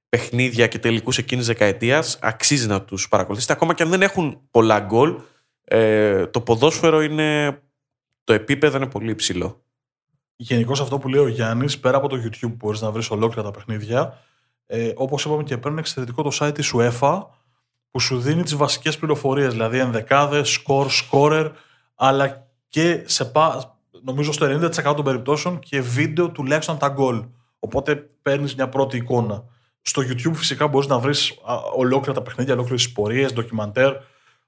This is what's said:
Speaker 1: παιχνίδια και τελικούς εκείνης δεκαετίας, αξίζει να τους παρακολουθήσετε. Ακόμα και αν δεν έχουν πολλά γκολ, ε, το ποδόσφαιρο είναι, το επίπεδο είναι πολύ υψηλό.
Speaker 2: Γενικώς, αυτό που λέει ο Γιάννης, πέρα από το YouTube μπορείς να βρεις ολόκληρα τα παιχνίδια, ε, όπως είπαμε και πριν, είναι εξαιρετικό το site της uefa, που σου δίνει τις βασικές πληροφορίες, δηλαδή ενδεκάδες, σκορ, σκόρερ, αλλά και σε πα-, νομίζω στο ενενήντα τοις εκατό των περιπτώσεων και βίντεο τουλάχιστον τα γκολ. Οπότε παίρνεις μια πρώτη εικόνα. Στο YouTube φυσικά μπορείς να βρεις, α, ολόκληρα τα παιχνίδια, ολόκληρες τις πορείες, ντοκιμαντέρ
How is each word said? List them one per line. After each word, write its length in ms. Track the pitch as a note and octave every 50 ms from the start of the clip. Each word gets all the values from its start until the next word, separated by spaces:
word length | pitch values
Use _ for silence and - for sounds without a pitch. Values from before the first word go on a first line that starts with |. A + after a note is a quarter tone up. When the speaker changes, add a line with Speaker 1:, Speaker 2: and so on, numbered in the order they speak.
| _ _
Speaker 1:
παιχνίδια 580 | - A#2 - - - A#2+ B2+ B2+ A2+ A2+ A#2
και 120 | A2 - A2+
τελικούς 400 | - A#2 A#2 A2+ - B2+ B2+ -
εκείνης 280 | A2+ - B2+ B2 A#2+
δεκαετίας, 720 | A#2 A2+ - G#2+ G#2 G2 - A2+ A#2 C3+ D3+ - - - - -
αξίζει 440 | A2 A2 - - - D3 C#3 A#2+
να 160 | G#2+ G#2 F#2+ -
τους 260 | - G2 F#2+ - -
παρακολουθήσετε. 440 | - G2 F#2 - G2+ G2+ G#2+ - D3
Ακόμα 220 | - E3 D#3+ E3+
και 80 | - E3+
αν 60 | D#3+
δεν 140 | F3+ F#3 F#3+
έχουν 380 | F#3+ F#3+ F#3+ E3 C#3+ B2+ - _ _
πολλά 300 | - A#2+ A2+ A2+ G#2+ G#2
γκολ, 360 | G2+ G2 G#2+ A#2 C3+ D#3+ - - - - _ _ _ _ _ _ _
ε, 640 | - - A2+ A2+ G#2+ G#2+ G#2+ G#2+ G#2 G2 F#2+ F2+
το 140 | E2 - B2
ποδόσφαιρο 600 | A2+ - A#2 A2+ C3 D#3+ D#3+ - - E3 D#3 D#3
είναι, 580 | D#3 D3+ D3+ D3+ D#3 D3+ D3+ D3 D3 C#3+ C#3 - _ _ _ _ _ _ _ _ _ _ _ _ _
το 80 | - A2+
επίπεδο 440 | G#2+ G#2+ - C#3+ C#3 D3+ D3 C3
είναι 100 | C3+ C3+
πολύ 240 | B2+ - G#2 A2 A2+
υψηλό. 540 | G#2+ - - - F2+ F2 F2 - - - _ _ _ _ _ _ _ _ _ _ _ _ _ _ _
Speaker 2:
Γενικώς, 440 | - B2 A2+ B2+ A#2+ A2+ A#2 C3+ B2+
αυτό 180 | C#3+ B2 C3+ C#3
που 100 | C3+ E3
λέει 120 | D#3 C#3
ο 80 | C#3+ C#3
Γιάννης, 500 | B2 A#2+ A#2 A2+ A2+ A#2+ C3+ C#3+ - -
πέρα 180 | - B2+ C3
από 120 | C#3 C#3 C#3
το 80 | C3
YouTube 360 | B2+ A2+ A2+ G#2+ - - A#2 A2+
μπορείς 240 | A#2 G#2+ G#2+ G#2+ G#2+
να 100 | A2 A2
βρεις 200 | G#2 A2+ A2 -
ολόκληρα 320 | A2+ G#2 A2 A2+ A2+ A#2 G#2+
τα 80 | G#2
παιχνίδια, 680 | G2+ - - - A2 G#2+ G#2 G#2 A#2 B2+ D3+ - - - _ _ _ _ _ _ _ _ _
ε, 260 | - - A2+ A#2 A2+ G#2
όπως 280 | - C3+ B2+ D3 C#3 -
είπαμε 180 | D#3 D3+ D3+ D3+
και 160 | C3+ C3+ A#2+
πριν, 140 | A#2+ C#3+ D3+
είναι 80 | D#3+
εξαιρετικό 420 | D#3 - - - B2+ A#2 A#2+ D#3 D3+
το 80 | C#3+ - -
site 140 | D3 D3 D3
της 180 | D3+ C#3+ - -
uefa, 500 | A#2+ A#2 A#2+ A#2+ - C#3 C#3 D#3+ F#3+ G3+ - _ _ _ _ _ _ _ _ _ _ _ _
που 100 | - C3
σου 200 | A2 - C3 B2
δίνει 220 | A#2+ C#3 D#3 E3+ F3
τις 140 | D3+ D3+
βασικές 420 | C#3+ D3 C3 - - - D#3+ D3+ -
πληροφορίες, 540 | - D3+ D3+ D3 - C#3 C3 C#3+ C#3+ C3 A#2
δηλαδή 260 | A2+ A2+ A2+ A#2+ B2+
ενδεκάδες, 720 | C3 B2 A#2 A2+ A2 - C3+ C#3 D3 C#3+ C#3+ D3 C#3 -
σκορ, 420 | - - - - C3+ C3+ C#3 C3+
σκόρερ, 600 | - - - - - C#3 C#3+ D3+ D#3 D#3 D#3 D#3 D#3 - _ _ _ _ _ _ _
αλλά 520 | - B2+ C3+ C3+ C3+ C#3 C3+ - - - _ _ _ _ _
και 340 | - D#3 E3 F3 E3+ - -
σε 180 | - - - C3+
πα-, 540 | A#2+ A#2+ D3+ D#3 - G#2+ - - - _ _ _ _ - - -
νομίζω 300 | C3 C3 C#3 D3 D3+ D3
στο 120 | - D#3+
ενενήντα 240 | C#3 C#3 D3+ F3 E3
τοις 100 | E3+ -
εκατό 160 | E3 C#3+ D3
των 100 | D3 D3
περιπτώσεων 540 | C#3 C3 B2 A#2+ C3+ D3 D3 - F3+ F3+ D#3+
και 220 | - - - C#3
βίντεο 500 | B2 A#2+ A#2+ B2+ D3+ D#3+ D3+ E3 F3 E3
τουλάχιστον 480 | E3 - C#3 C3 D3 D#3 D#3 - D#3+ C#3
τα 100 | - C#3+
γκολ. 360 | C#3 C3 C#3 B2+ A#2+ A2 G#2+ - - _ _ _ _ _
Οπότε 360 | - - - D#3 C#3 D3+ D3 C#3+ - - _ _ -
παίρνεις 320 | C#3+ C#3 C#3 C#3+ C#3 B2+
μια 140 | C3+ C3 B2
πρώτη 280 | - C3+ C3+ C3 B2+
εικόνα. 480 | B2 A#2+ - B2 A#2+ A2+ G#2 G2+ G2+ - - _ _ _ _ _ _
Στο 220 | - - - D3 C3+
YouTube 320 | B2 B2+ A#2+ B2 D#3+ E3
φυσικά 340 | D#3 - - C#3 A#2+ D3+ D3
μπορείς 200 | C3+ C3+ C#3 C#3
να 100 | C#3 A#2+
βρεις, 320 | A#2 C#3 D3 - - - - - -
α, 120 | G#2+ B2 - - - -
ολόκληρα 360 | C3 B2+ B2 C3 C#3 C#3 D3 C3
τα 100 | A2+ G#2+
παιχνίδια, 320 | - - - B2 C3+ C3
ολόκληρες 300 | B2+ B2 A#2+ B2+ A#2+ -
τις 80 | - -
πορείες, 400 | - G#2 G#2 A#2 C3 C3+ C3+ B2+
ντοκιμαντέρ 640 | A#2+ A2+ - A#2 A2 G#2+ G#2 G2+ B2 C3 C#3 C3+ - - _ _ _ _ _ _ _ _